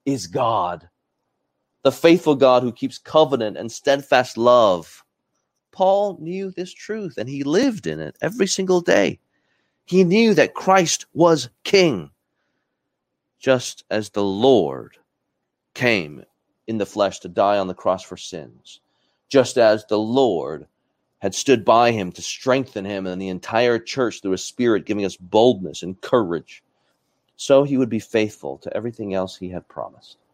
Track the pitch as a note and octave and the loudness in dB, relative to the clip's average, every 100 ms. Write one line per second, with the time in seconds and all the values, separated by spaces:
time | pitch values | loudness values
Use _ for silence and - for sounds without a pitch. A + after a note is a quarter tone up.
0 | - C3+ F2 C3+ A#2 A2 F2 F2 _ _ | -6 -6 -4 -4 -2 -2 -4 -8 _ _
1 | _ _ _ _ _ _ _ _ C3+ C3 | _ _ _ _ _ _ _ _ -2 2
2 | E3+ F3 D#3+ C#3 C3 B2 B2 A2 C3+ - | 4 4 2 4 4 4 0 -6 -10 -10
3 | - D#3 D3+ C3 G#2+ D#2 A2 - - C#3 | -2 2 2 0 -4 -8 -12 -6 -2 -2
4 | - C3 B2 - A#2 B2 G#2+ F2 D#2+ - | 2 0 0 0 4 6 4 2 -6 -20
5 | _ _ _ _ _ _ _ - F#3+ G3+ | _ _ _ _ _ _ _ -2 0 2
6 | G3+ E3+ D#3 F#3+ G3 F3+ F#3 - - A3 | -2 -6 -10 -10 -10 -10 -14 -14 -12 -10
7 | F#3+ A#2+ A#2 C#3 C#3 F3+ C#4 G#3+ E2 D2+ | -10 -10 -10 -8 -2 0 0 -2 -8 -8
8 | D2+ - D#3+ A#3 F#3 - F#3 F3+ E3+ G2+ | -10 -8 -6 -2 -2 -2 0 0 2 2
9 | F#2+ - _ _ _ _ _ _ - F3+ | 2 -4 _ _ _ _ _ _ -2 2
10 | F3+ G#3 A3+ E3 C3 - - F#3+ D#3+ - | 4 4 4 4 2 0 2 2 2 -4
11 | - - E3+ D#3+ B2 _ - G3+ F3 G#2 | -6 2 4 4 -2 _ 0 4 4 0
12 | D2 _ _ _ _ _ _ _ _ _ | -8 _ _ _ _ _ _ _ _ _
13 | _ _ _ _ B2+ B2+ - - - G#2+ | _ _ _ _ 0 0 -2 -14 -8 -6
14 | G#2 G#2 G2+ G2 B2+ A#2+ D2+ C2 A1+ _ | -6 -4 -2 2 4 4 2 -6 -14 _
15 | _ _ _ _ _ _ _ - B2 G#2+ | _ _ _ _ _ _ _ -4 0 0
16 | D2+ C#2+ - _ _ _ - A2+ G2 G#2 | -4 -14 -20 _ _ _ -10 -6 -6 -2
17 | G2 - F#2 F2 G2+ G#2 F#2 F2+ - F#2 | -2 -2 -10 -2 0 0 -2 -6 -4 -4
18 | - F2+ - E2+ B1+ A#1+ _ - _ _ | -6 -18 -16 -16 -16 _ _ -20 _ _
19 | _ _ - C#3 B2+ B2+ A2 A2 - G#2+ | _ _ 0 2 2 4 2 2 0 -4
20 | A2 B2+ B2+ E2+ C2+ D2+ C2+ _ _ _ | 0 2 2 0 -6 -10 -14 _ _ _
21 | _ _ G2 - - B2 G2 A2+ A#2+ A2+ | _ _ -8 -4 2 2 4 4 4 2
22 | F2+ E2+ - - C3 B2+ B2+ G#2 G2 G2+ | -6 -10 -14 -8 -2 -2 -2 -10 -8 -8
23 | F#2 F#2 F#2+ F2+ - A2+ A#2+ A#2 A#2 C#3 | -8 -8 -8 -10 -4 0 0 0 -4 -4
24 | A#2 - G2 F#2+ - - A#2+ G#2 - G#2 | -4 -4 -6 -6 -6 -2 0 0 -2 -4
25 | F#2+ - F2+ G#2+ A#2+ G2+ E2+ - E2+ F#2 | -6 -8 -2 4 4 2 -6 -12 -12 -12
26 | - B2+ F#2 E2 - - _ _ _ _ | -2 0 0 -4 -8 -20 _ _ _ _
27 | _ _ _ - - C#3 C#3+ C3+ A#2+ A2 | _ _ _ -10 2 4 4 0 -2 -4
28 | - A2+ G#2+ - C#2+ C#2 - G#2 A#2 A#2 | -4 -2 -2 -6 -14 -14 -10 -8 -8 -10
29 | G#2 F#2+ F#2 - F#2 F2+ - - A1 _ | -6 -6 -6 -8 -12 -12 -14 -14 -14 _
30 | _ _ _ | _ _ _